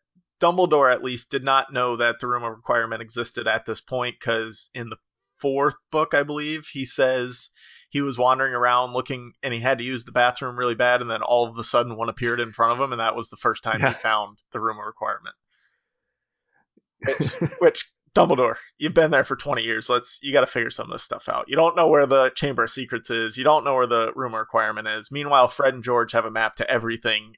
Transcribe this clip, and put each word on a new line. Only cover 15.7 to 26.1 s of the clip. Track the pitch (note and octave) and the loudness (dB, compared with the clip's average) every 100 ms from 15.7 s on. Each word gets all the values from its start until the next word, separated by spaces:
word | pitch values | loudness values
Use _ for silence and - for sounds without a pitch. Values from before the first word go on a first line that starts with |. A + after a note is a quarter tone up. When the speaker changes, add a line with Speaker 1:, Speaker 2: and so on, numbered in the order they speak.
| _ _ _ _ _ _ _ _ _ _ _ _ _ | _ _ _ _ _ _ _ _ _ _ _ _ _
Speaker 1:
Which, | - C3+ | -4 -2
Speaker 2:
<laughs> | C#3+ - E3 - | -4 -4 -6 2
Speaker 1:
which, | E3+ - - _ _ | 2 2 -4 _ _
Dumbledore, | - E3+ C3+ B2 A2+ - _ | 2 4 4 2 -2 -10 _
you've | D3 | 0
been | D3 D#3 | 4 4
there | D3 | 4
for | C3 C#3 | 0 -2
twenty | C#3+ B2+ | -4 -4
years. | A2+ A2+ - | -2 -4 0
Let's, | B2 - - | 0 -2 -10
you | C#3 | 0
gotta | C#3 B2+ | 2 2
figure | B2+ A2+ | 0 -6
some | - A#2 | -6 -10
of | |
this | - | -12
stuff | - - - | -10 -8 -4
out. | B2 - | -6 -2
You | |
don't | C#3 E3 E3+ | 2 2 4
know | E3 | 4
where | D3 C#3 | 6 6
the | C3+ C3 | 4 4
Chamber | - C#3+ B2 | 0 -4 -2
of | A2+ | -2
Secrets | - B2 A#2 - | -4 -8 -8 -4
is. | A#2 A2+ A2+ | -4 -4 0
You | |
don't | C3 D3+ | 2 4
know | C3 C3 | 2 2
where | B2 | 2
the | A#2 A2+ A#2+ | 2 0 -2
Room | C3 | -6
of | A2+ | -6
Requirement | A2 A2+ A2 G#2+ A2 | -2 0 0 -2 -6
is. | G#2+ G#2+ | -8 -8
Meanwhile, | C#3 D3 C#3+ B2 | -8 2 4 4
Fred | - C3+ | 4 0
and | B2+ | 0
George | A#2 A#2+ A2+ | 0 0 2